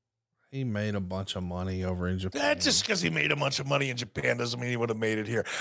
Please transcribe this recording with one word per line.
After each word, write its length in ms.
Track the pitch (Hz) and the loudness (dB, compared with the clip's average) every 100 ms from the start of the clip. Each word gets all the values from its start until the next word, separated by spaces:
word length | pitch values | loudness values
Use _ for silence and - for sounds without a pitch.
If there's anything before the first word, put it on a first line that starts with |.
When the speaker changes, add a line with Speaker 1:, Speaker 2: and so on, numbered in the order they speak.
| _ _ _ _ _ | _ _ _ _ _
Speaker 1:
He 120 | 135 | -4
made 320 | 127 104 107 101 | -2 0 0 0
a 40 | |
bunch 360 | 92 95 98 95 | -2 -4 -4 -4
of 80 | |
money 400 | 90 87 92 92 | -4 -2 -2 0
over 240 | 92 90 90 | 0 0 0
in 100 | 92 | 0
Japan. 240 | 95 269 | 0 0
Speaker 2:
That 200 | 285 294 | 2 2
just 240 | 285 - - | 2 2 2
'cause 140 | 190 | 2
he 100 | 170 | 2
made 200 | 165 156 | 2 2
a 40 | 143 | 2
bunch 240 | 139 135 | 0 -2
of 80 | 139 | 0
money 240 | 139 135 | 0 0
in 60 | 123 | -4
Japan 400 | 120 - 131 120 | -6 -2 0 2
doesn't 220 | 120 120 | 0 -2
mean 100 | 123 | -2
he 80 | 120 | 0
would 120 | 117 | 0
have 80 | 110 | 0
made 220 | 110 110 | 0 0
it 80 | 107 | 0
here. 180 | 117 - - | -2 -2 -4